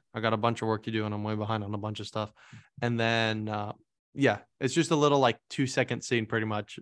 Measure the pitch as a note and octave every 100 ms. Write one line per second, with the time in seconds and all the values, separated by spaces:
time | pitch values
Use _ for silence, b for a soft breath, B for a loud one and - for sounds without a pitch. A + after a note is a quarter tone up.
0 | _ A2+ A2 A2 A#2 A2+ A2+ G#2+ A#2 A2
1 | G#2+ G#2 G#2+ G#2+ G#2 A2 G2+ G#2 G#2+ G#2
2 | G2+ A2 G#2 B B B B - C3+ A#2
3 | A2+ A2+ A2 A2 G#2+ G#2 G#2 - _ _
4 | _ - C3+ G#2 - _ C3 E3 D#3 D#3+
5 | D3 C#3+ B2+ A2+ _ - C3 C3+ B2 A#2+
6 | - A#2+ A2 A2+ A2 G#2+ G#2 -